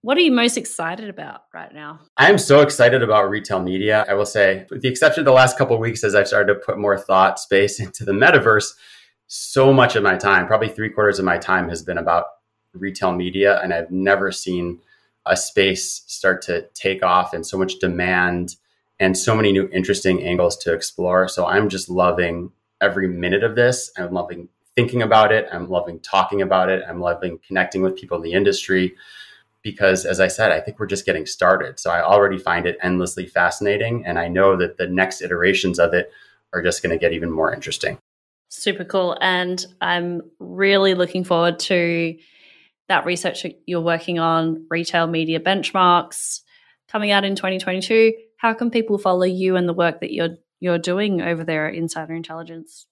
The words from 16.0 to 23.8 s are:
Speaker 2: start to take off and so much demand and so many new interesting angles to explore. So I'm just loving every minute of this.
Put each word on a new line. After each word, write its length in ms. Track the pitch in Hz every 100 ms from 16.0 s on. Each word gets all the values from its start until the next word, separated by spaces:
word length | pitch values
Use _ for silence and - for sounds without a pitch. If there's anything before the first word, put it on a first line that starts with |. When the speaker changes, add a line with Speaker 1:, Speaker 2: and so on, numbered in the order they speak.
| _
Speaker 2:
start 360 | - 98 92
to 200 | - 85 85
take 280 | - 98 95
off 320 | 92 90 90
and 100 | 85
so 140 | 82 95
much 220 | 92 -
demand 720 | 92 87 90 90 90 87 87 - _ _ _ _
and 180 | 95 92
so 160 | -
many 180 | 110 107
new 160 | 98 95
interesting 500 | 92 92 98 95 90
angles 340 | 87 90 87 -
to 140 | -
explore. 560 | 82 - - 90 92 92
So 160 | -
I'm 240 | 87 95 104
just 220 | 92 -
loving 600 | 90 90 87 87 85 87 _ _ _
every 280 | 101 95 95
minute 340 | 87 87 98
of 140 | 113 107
this. 340 | 120 123